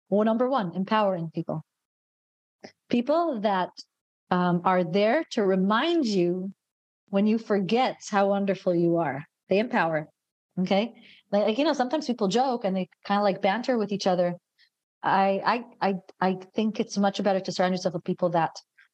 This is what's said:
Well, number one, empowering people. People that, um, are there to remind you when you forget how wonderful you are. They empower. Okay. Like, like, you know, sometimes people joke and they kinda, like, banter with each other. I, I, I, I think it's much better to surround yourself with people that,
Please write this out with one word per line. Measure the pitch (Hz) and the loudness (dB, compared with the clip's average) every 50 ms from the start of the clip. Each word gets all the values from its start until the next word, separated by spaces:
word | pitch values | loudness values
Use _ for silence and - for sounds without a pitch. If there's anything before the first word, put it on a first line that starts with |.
| _ - | _ -2
Well, | 190 208 214 | 0 2 2
number | 226 220 233 254 254 | 2 2 0 0 0
one, | 277 247 196 170 170 | 0 -2 -2 -2 -4
empowering | 185 190 - 220 214 208 196 185 170 165 160 | -4 -2 0 0 2 2 2 0 -2 -6 -6
people. | - 170 165 - 156 156 - _ _ _ _ _ _ _ _ _ _ _ _ _ _ _ _ _ _ _ - - _ _ _ - | -6 -8 -6 -6 -6 -8 -8 _ _ _ _ _ _ _ _ _ _ _ _ _ _ _ _ _ _ _ -20 -20 _ _ _ -2
People | - 240 240 277 302 339 339 330 262 208 | -2 -2 0 0 0 0 0 -2 -4 -2
that, | 196 214 196 185 180 - _ - - _ _ _ _ _ _ _ _ - | 0 0 0 0 -2 -4 _ -18 -20 _ _ _ _ _ _ _ _ -2
um, | 185 180 180 180 175 175 175 | 0 2 2 2 2 2 2
are | 190 185 185 175 | 2 2 2 0
there | 156 170 202 208 220 247 320 320 - | 0 2 2 2 4 2 0 -2 -2
to | - 233 202 | -2 0 0
remind | 185 190 190 185 196 214 233 294 339 349 330 269 | 2 2 2 2 2 2 2 2 2 0 0 0
you | 220 202 185 175 175 180 180 185 196 - _ _ _ _ _ _ _ _ _ _ - | 2 2 2 2 0 0 -4 -6 -10 -12 _ _ _ _ _ _ _ _ _ _ -4
when | 196 202 208 | 0 2 2
you | 214 220 220 | 2 2 0
forget | 226 - 208 196 190 165 226 247 262 208 - - - - | 0 0 0 0 0 0 2 2 2 0 -2 -6 -10 -2
how | 208 196 202 196 | 0 2 2 4
wonderful | 196 196 202 196 190 190 - 185 175 | 2 0 0 0 -2 -2 0 0 0
you | 170 170 170 170 170 | 2 2 2 2 2
are. | 165 139 123 143 156 _ _ _ _ - | 0 -2 -4 -6 -10 _ _ _ _ 0
They | 185 202 | 0 0
empower. | 226 240 247 208 165 165 160 151 151 - _ _ _ _ _ _ _ _ - 180 | 0 0 0 0 0 0 0 -4 -4 -6 _ _ _ _ _ _ _ _ -6 -4
Okay. | 185 - 196 196 226 233 - - - - - - _ - | -2 0 2 0 0 -2 -8 -16 -20 -20 -20 -20 _ -2
Like, | - 202 208 | -2 0 0
like, | 214 220 247 | 0 0 0
you | 294 | 0
know, | 330 | 0
sometimes | 285 - 247 254 311 311 302 | 2 0 -2 -2 -2 -4 -2
people | - 233 - 214 190 | -4 -4 -2 -2 0
joke | 180 233 262 269 240 240 214 | 2 2 0 0 -2 -2 -2
and | 190 190 | -2 -2
they | 185 185 - _ _ - | -2 -4 -6 _ _ -4
kinda, | - 202 202 | -2 0 2
like, | 208 202 185 196 | 2 2 0 2
banter | 208 196 196 226 233 - 254 226 | 0 0 0 0 -2 -2 0 0
with | 202 202 | 0 -2
each | 202 196 - | -4 -2 0
other. | 196 180 175 175 175 175 - _ _ _ _ _ _ _ _ _ _ _ - | 0 2 2 0 -2 -2 -6 _ _ _ _ _ _ _ _ _ _ _ -6
I, | - - 180 196 196 196 196 - - 180 220 247 233 - - - | -2 0 2 2 2 2 0 0 0 -2 -2 -2 -4 -10 -8 -4
I, | 175 190 | -2 -2
I, | 196 180 - - - - | -2 -2 -8 -14 -6 -2
I | 185 190 185 185 - - - | 0 0 0 -2 -6 -8 -4
think | 220 214 220 - - | -2 -2 -2 -2 -2
it's | 226 - - 202 | -6 -4 -2 0
much | 202 196 196 - | 0 0 0 0
better | 196 208 190 185 | 0 0 0 0
to | 190 - | -2 -6
surround | 170 - 180 185 | -2 0 0 0
yourself | 185 180 - 180 156 | 0 -2 -2 -4 -4
with | 175 - | -4 -4
people | - 180 - 180 175 | -6 -4 -2 -2 0
that, | 165 165 160 - - - _ _ _ _ - _ | 0 0 0 0 -4 -10 _ _ _ _ -20 _